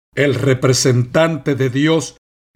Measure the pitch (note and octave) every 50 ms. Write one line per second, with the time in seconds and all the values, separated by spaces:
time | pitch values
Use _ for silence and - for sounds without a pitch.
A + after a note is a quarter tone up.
0 | _ _ _ C3+ C#3+ C#3+ B2 A2 A#2+ C3+ C3 B2+ - C3 B2+ - - C3+ A#2+ B2
1 | A#2+ B2 - D#3+ D#3+ D#3+ E3 C#3+ - D#3 C#3+ A#2+ C3+ C3 A#2 C3+ D3 D#3 D#3+ D#3+
2 | - - - _ _ _ _ _ _ _ _